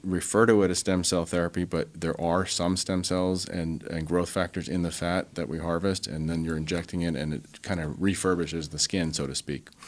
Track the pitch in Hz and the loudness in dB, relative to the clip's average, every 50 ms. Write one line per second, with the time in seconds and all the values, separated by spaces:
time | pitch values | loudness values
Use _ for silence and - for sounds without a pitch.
0 | - 95 92 87 - - - 104 113 113 113 104 98 90 90 - - 101 92 90 | -4 -2 0 0 0 2 4 6 8 8 8 8 6 4 4 2 2 2 2 2
1 | 87 - 92 87 85 - - 87 85 85 - 90 90 87 87 80 - - - 82 | 2 2 2 0 0 0 0 0 0 0 0 -2 -2 0 0 -2 -2 -4 -6 -4
2 | 82 82 - - 85 85 85 92 95 - - - 85 90 92 92 - - 95 90 | -2 -2 -2 0 2 2 2 2 2 0 0 0 0 2 2 0 0 0 -2 -2
3 | 92 - 92 90 90 92 92 90 92 - - 90 82 82 80 - - - - 82 | 0 0 0 2 2 2 0 0 -2 -4 -4 -2 -2 -2 -4 -4 -6 -6 -4 -4
4 | 80 78 87 87 87 - - 95 87 85 - 90 82 - 82 90 85 82 80 - | -2 0 2 0 0 0 0 -2 -2 0 -2 -6 -4 -2 0 0 0 0 -2 -2
5 | 87 87 87 92 - - - 85 82 55 80 80 82 85 85 85 92 98 92 92 | -2 0 0 0 -2 -4 -6 -6 -4 -4 -4 -4 -2 -2 0 0 0 0 0 -2
6 | - - - 78 78 78 82 82 80 82 80 78 78 78 87 85 87 - - 87 | -4 -6 -4 -4 -2 -2 0 0 0 0 -2 -2 -2 -2 -2 -2 -2 -4 -4 -2
7 | 85 85 76 65 76 76 76 - - - - - - - 98 85 78 76 67 - | -2 0 -2 -2 -2 -4 -4 -6 -8 -12 -16 -12 -6 -4 -2 -2 -2 -4 -2 0
8 | 90 98 90 - - 92 90 87 82 76 82 82 78 73 78 73 - - - 95 | 2 2 2 2 2 2 2 2 0 -2 -2 -4 -6 -4 -2 -2 0 0 2 0
9 | 82 80 78 - 71 67 67 - - - 71 67 - - - - - | 0 0 0 -2 -4 -4 -4 -6 -4 -4 -6 -6 -8 -12 -20 -20 -18